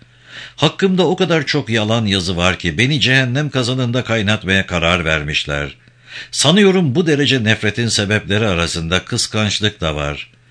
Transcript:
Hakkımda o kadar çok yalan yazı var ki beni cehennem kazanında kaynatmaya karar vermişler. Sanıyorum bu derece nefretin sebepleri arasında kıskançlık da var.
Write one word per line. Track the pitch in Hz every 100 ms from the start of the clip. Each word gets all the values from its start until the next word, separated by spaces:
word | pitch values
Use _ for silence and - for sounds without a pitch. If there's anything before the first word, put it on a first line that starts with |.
| - _ - - - -
Hakkımda | 160 - 196 185 160
o | 180
kadar | 185 165 135
çok | 147 123
yalan | 113 107 117 107
yazı | 98 85 87
var | 90 87
ki | 87 76
beni | 123 151
cehennem | 101 131 131 127 151
kazanında | 131 120 131 120 127
kaynatmaya | 113 113 101 110 87 95 95
karar | 90 82 90 80
vermişler. | 78 73 76 - 73 71 - _ _ - - -
Sanıyorum | - 139 185 202 185 165 123
bu | 160
derece | 143 139 131
nefretin | 107 110 107 101 117
sebepleri | - 98 107 78 104 110
arasında | 85 85 87 82 90 -
kıskançlık | 120 - 107 107 - 104 -
da | 82 73
var. | 73 73 - _ _